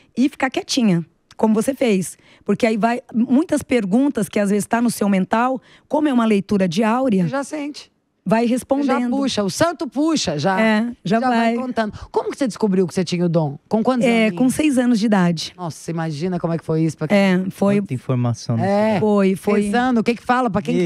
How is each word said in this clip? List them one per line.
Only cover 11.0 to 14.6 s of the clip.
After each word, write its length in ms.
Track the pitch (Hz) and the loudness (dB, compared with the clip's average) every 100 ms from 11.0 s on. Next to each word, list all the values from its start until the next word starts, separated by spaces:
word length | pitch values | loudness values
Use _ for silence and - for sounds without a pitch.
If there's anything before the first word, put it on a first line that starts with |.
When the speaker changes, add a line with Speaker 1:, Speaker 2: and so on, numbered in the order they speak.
Speaker 1:
já 160 | 165 226 | -2 0
Speaker 2:
Já 80 | 254 | 0
vai 260 | 233 226 | 0 0
Speaker 1:
vai. 80 | 233 254 | -2 -4
Speaker 2:
contando. 260 | 233 214 - - | -4 -4 -8 -6
Como 200 | 415 453 | -6 -4
que 80 | - | -4
você 80 | 269 | -4
descobriu 400 | - 220 185 180 | -2 0 2 0
que 80 | |
você 100 | - | -2
tinha 220 | 175 180 175 | -4 -2 0
o 20 | |
dom? 300 | 165 151 143 - | 0 -2 -4 -4
Com 140 | 220 | -2
quantos 240 | 226 254 247 | 0 2 2
Speaker 1:
É, 220 | 233 220 | 2 2
Speaker 2:
anos? 100 | 175 | 2
Speaker 1:
com 100 | 254 | 0
seis 300 | - | 2